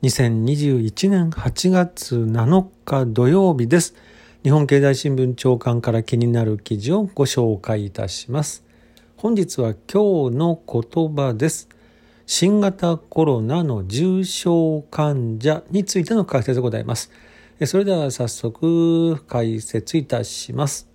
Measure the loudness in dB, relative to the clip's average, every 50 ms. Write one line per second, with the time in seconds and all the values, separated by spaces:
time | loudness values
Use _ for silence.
0 | 0 -2 0 2 0 2 2 0 0 0 0 0 0 0 2 2 0 -2 -4 0
1 | 0 2 2 2 2 0 -2 -2 -4 -4 -4 0 0 2 4 4 2 0 -2 -12
2 | -8 -4 -2 -2 0 0 0 2 2 4 4 4 2 0 _ _ _ -2 0 0
3 | 0 0 2 2 4 4 4 4 4 4 2 2 2 2 4 2 2 0 _ -16
4 | -20 -20 -20 -20 -20 -20 -20 _ _ 4 4 4 4 4 4 4 4 4 2 2
5 | 0 -2 0 0 0 -2 -2 0 2 2 2 2 2 -2 -2 0 0 0 0 0
6 | 0 0 0 0 2 2 2 2 0 0 -2 -4 -4 -6 -6 -6 -2 -2 0 0
7 | 0 -2 0 -2 -2 0 2 0 0 0 0 -2 -4 -4 -4 -4 -4 -6 -8 -8
8 | -8 -8 -8 -10 -10 -6 -6 -4 -4 -6 -8 -14 _ _ _ _ _ _ _ -20
9 | _ _ _ _ -2 -2 0 0 0 -2 -2 -4 -4 -4 -4 -6 _ _ 0 2
10 | 2 4 2 2 0 0 0 0 0 0 0 -2 _ -4 -4 -4 -4 -2 -2 -2
11 | -2 -2 -2 -2 -2 -2 -2 0 -2 -2 -2 -4 -12 _ _ _ _ _ _ _
12 | _ _ _ _ _ -6 -2 0 2 2 4 4 2 2 0 0 0 0 0 -2
13 | -4 _ 0 0 2 2 2 0 0 0 0 0 0 -2 -2 -4 -4 -4 -2 -2
14 | 0 0 0 0 -2 -4 -6 -6 -2 0 2 2 2 2 0 -2 -6 -8 -4 -2
15 | 0 0 0 -2 -2 -4 -4 -2 0 0 0 0 -4 -2 -2 -2 -2 0 -2 -2
16 | 0 0 0 0 0 0 0 -2 0 0 -2 0 0 -2 -2 -2 -4 -4 -6 -6
17 | -6 -12 -16 -20 -20 -20 -20 -20 -20 -20 _ _ -6 0 0 0 2 2 0 0
18 | 0 -4 -4 -4 -6 -6 -6 -6 -6 -6 -6 -2 0 0 2 2 4 4 2 2
19 | 2 2 0 -2 -6 _ -4 -2 -2 0 -2 -4 -8 -4 -4 -4 -4 -2 -4 -4
20 | -2 -2 -4 -4 -4 -6 -8 -12 -12 -8 -6 -4 -4 -4 -4 -6 -14 _ _